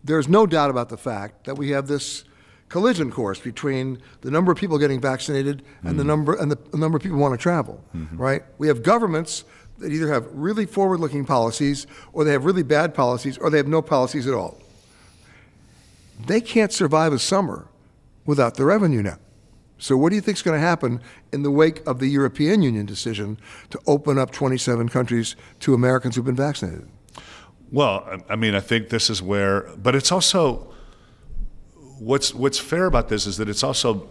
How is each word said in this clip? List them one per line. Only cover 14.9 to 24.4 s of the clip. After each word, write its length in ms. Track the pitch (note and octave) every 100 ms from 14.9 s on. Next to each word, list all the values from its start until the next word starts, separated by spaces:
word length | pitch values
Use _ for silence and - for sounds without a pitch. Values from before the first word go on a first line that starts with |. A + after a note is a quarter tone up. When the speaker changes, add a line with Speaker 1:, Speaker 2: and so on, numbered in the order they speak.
| _ - _ - - - _ - - - - - - -
Speaker 1:
They 160 | G#3+
can't 320 | A#3 A3+ G#3+
survive 400 | - D#3+ D#3 D#3+
a 60 | C3+
summer 480 | - G3 E3+ E2 - _ _ _ _ _ -
without 300 | C#3+ A#2+ A#2
the 100 | C#3
revenue 380 | G#3 F#3 B2
net. 160 | G2+ D#2+ - _ _ - _ _
So 180 | - C3+
what 140 | D#3
do 60 | G#3
you 60 |
think's 200 | G3 F#3+
gonna 160 | F3+ D#3
happen 420 | E3 F#3 B2 A#2+ - - -
in 120 | C#3
the 80 | C#3+
wake 340 | C#3+ D#3+ D#3+ -
of 140 | B2+
the 80 | C3+
European 560 | C#3 C3+ - D3+ G#3+
Union 240 | D3 A2 G2+
decision 500 | G2 - G#2 G#2 A2 - - -
to 100 | - -
open 320 | C#3+ D3+ C3+
up 140 | B2+
twenty-seven 580 | -